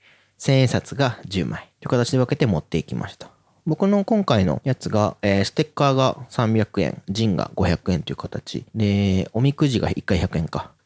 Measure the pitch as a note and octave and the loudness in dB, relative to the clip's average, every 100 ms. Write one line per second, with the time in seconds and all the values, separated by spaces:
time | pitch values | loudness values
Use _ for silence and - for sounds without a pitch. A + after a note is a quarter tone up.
0 | _ _ _ - - C3+ C3 G#2+ - - | _ _ _ -6 2 4 4 2 -4 -2
1 | C3+ A2+ - F#2+ C2 - - _ - B2 | -2 -4 -8 -4 -4 -6 -12 _ -2 0
2 | A#2+ C3 B2+ C#3+ B2 D#2+ - E2 - B1 | 0 0 0 0 0 0 -2 -4 -4 -8
3 | - - - _ _ _ - D#3 G3 G3+ | -10 -14 -20 _ _ _ -4 0 2 2
4 | G3 A3 F#3+ G#3+ F#3 - - B2+ - G#2+ | 2 0 2 2 2 0 -2 -4 0 0
5 | G#2 - G#2 G2 G2 - D3+ - C#3+ C3+ | 0 0 0 2 0 -2 -4 0 2 2
6 | C3 - B2+ - A2+ A2 G#2 - E2 - | 2 -2 -6 -2 2 2 0 0 -2 -4
7 | - G2 A2+ F2 - - F#2 E2+ - F2+ | -6 -2 0 0 -2 0 0 0 0 -2
8 | - - - - - - - A2 G#2 G2+ | -2 -8 -8 -10 -8 -10 -8 -2 0 2
9 | G2+ F#2 - A2 C3+ C#3 C3 A2+ D#2+ D#2+ | 2 2 0 0 0 2 2 2 0 -4
10 | - F#2 F#2+ - D#2+ - - _ | -2 0 0 -2 -4 -6 -8 _